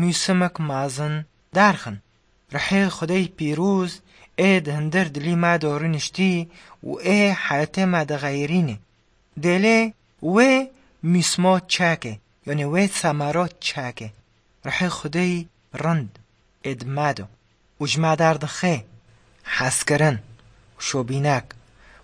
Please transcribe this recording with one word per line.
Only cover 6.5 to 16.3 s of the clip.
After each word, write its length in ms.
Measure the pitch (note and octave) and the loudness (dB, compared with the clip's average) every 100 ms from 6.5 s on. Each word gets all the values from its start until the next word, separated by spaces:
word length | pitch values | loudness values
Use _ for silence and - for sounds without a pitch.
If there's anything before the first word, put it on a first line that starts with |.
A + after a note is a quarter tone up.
| - - - - | -14 -20 -16 -12
و 40 | - F3+ | -6 0
ئێ 140 | G#3 G3+ F#3 | 4 4 2
حیاتێ 400 | - C#3+ D3+ - F#3 | 0 0 0 0 2
ما 100 | F3 D3 | 2 0
دەغەیرینێ. 680 | C#3+ C#3+ C#3 D3 F3+ D3+ G#2 _ _ _ _ _ D3+ | -4 -4 -4 0 0 0 -4 _ _ _ _ _ -4
دێلێ 380 | E3+ F3+ G#3+ A3+ A3+ - _ - E3 | 0 2 4 4 2 -4 _ -8 0
وێ 180 | G3+ C4+ C4 C4 _ _ - D#3+ | 4 6 4 0 _ _ -6 2
میسمۆ 420 | F3 D#3+ - F#3 F#3 F3+ | 2 2 2 2 2 0
چاکێ، 400 | - E3+ D#3+ A#2+ G#2 _ _ C#3 | 0 0 0 -6 -14 _ _ -6
یعنی 180 | D3 C#3+ | -4 -2
وێ 120 | F3 G3 - | 0 0 0
سەمەرۆ 460 | E3+ D3 D3 E3 F3 - - | -2 0 -2 -2 -2 -4 -8
چاکێ. 420 | D3+ B2 - A2 - _ _ _ _ C3+ | -8 -10 -10 -14 -16 _ _ _ _ -8
ڕەحێ 220 | - F3+ - | -4 -4 -4
خودەی 380 | D3+ E3 F3+ F3 E3+ _ _ - | -6 -2 -2 -2 -6 _ _ -6
ڕند 300 | D#3+ D#3+ G#2+ - _ | -2 0 -2 -12 _